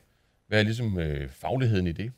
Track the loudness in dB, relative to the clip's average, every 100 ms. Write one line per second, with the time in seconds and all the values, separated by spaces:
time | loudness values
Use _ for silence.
0 | _ _ _ _ _ 2 2 0 -2 -2
1 | -2 -2 -6 -8 -4 0 2 2 2 -2
2 | -8